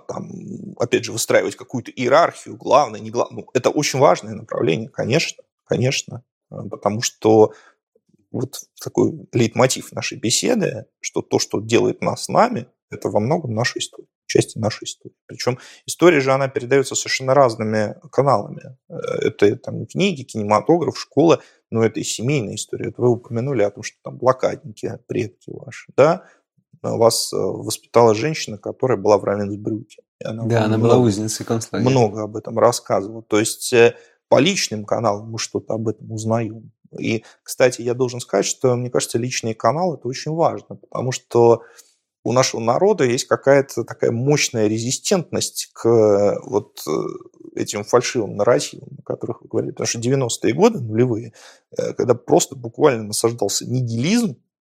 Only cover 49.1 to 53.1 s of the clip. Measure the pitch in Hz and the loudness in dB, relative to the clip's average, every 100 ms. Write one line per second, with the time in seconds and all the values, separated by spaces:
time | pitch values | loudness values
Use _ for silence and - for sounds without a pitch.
49.1 | - - - - 110 123 120 117 120 117 | -8 -8 -12 -8 -6 -6 -6 -6 -4 -2
50.1 | 135 120 - 98 131 226 214 113 110 127 | 0 -2 -2 -2 2 2 2 -2 0 0
51.1 | 107 117 - - _ _ - 113 - 120 | 0 -8 -18 -20 _ _ -6 -4 0 0
52.1 | 117 - 165 - 131 123 127 147 117 104 | 0 2 2 2 -6 -12 2 2 2 -4